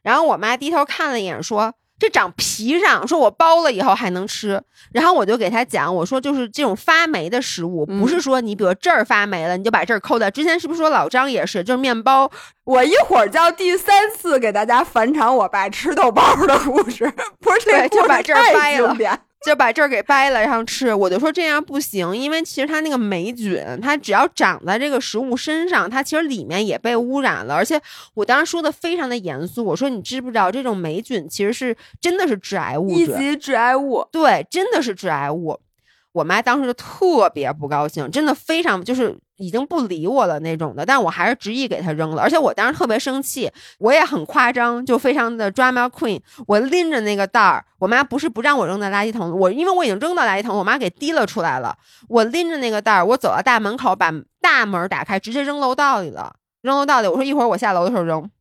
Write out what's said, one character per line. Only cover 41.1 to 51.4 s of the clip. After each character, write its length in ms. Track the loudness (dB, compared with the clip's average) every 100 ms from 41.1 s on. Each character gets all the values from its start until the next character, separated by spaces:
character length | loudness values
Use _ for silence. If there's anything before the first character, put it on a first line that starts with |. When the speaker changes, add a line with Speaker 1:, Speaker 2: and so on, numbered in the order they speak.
| 0 -2
Speaker 1:
是 60 |
执 180 | -2 -6
意 140 | -6 -4
给 120 | -4
她 140 | -4
扔 160 | -4 -4
了。 120 | 0
而 60 | 0
且 80 | 2
我 140 | 0
当 160 | 0 -2
时 60 | -2
特 100 | -2
别 100 | -2
生 240 | -2 -6
气， 280 | -6 -6 -8 -10 -20 _
我 160 | 2
也 100 | 4
很 220 | 2 -2
夸 260 | -2 0 0
张， 320 | 2 -2 -2
就 140 | -2 0
非 160 | 0
常 240 | 0 -2 -2
的 140 | -4
drama 360 | 2 0 2 -2
queen。 320 | -2 -6 -6 _ -20 0
我 120 | 2
拎 300 | 2 0 0
着 100 | -2
那 140 | -2
个 120 | -2 0
袋 120 | 4
儿， 240 | 4 4 -4 _
我 100 | 0
妈 160 | 2
不 140 | 0 -2
是 100 | -4
不 140 | -2
让 160 | 0 0
我 80 |
扔 140 | 0 -4
在 100 | -2
垃 160 | -2 -4
圾 40 |
桶， 200 | -4 -6 0
我， 120 | 0
因 160 | 2 0
为 40 |
我 140 | 0
已 20 | 0
经 100 | -2
扔 160 | -2
到 80 | 0
垃 160 | 0 0
圾 20 |
桶， 160 | -2 -2
我 60 |
妈 160 | -2 -2
给 100 | -4
提 220 | _ -4
了 160 | -2 -2
出 140 | -2